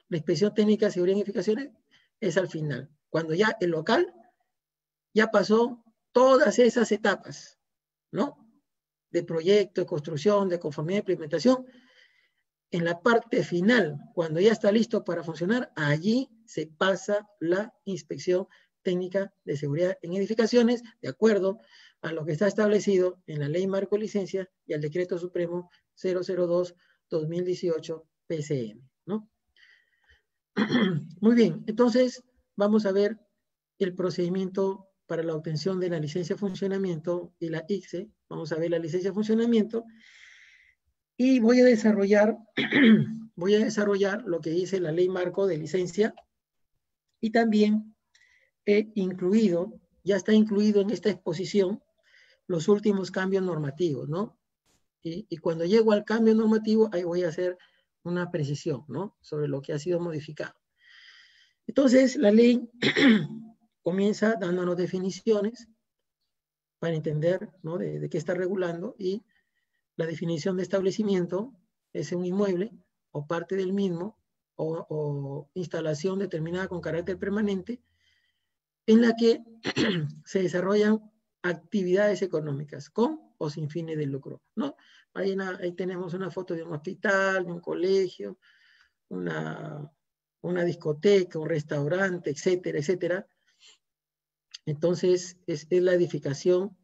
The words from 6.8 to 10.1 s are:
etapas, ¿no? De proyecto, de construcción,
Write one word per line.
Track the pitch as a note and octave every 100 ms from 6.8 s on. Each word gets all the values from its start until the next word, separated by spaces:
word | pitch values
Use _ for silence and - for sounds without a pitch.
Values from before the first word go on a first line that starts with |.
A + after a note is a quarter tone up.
| A3
etapas, | G#3+ G#3 F#3 - C#3+ - _ _ _ _ _ _
¿no? | - C#4 - _ _ _ _ _ _ _
De | E3+
proyecto, | - E3 E3 G#3 G3 -
de | F3
construcción, | D#3+ D3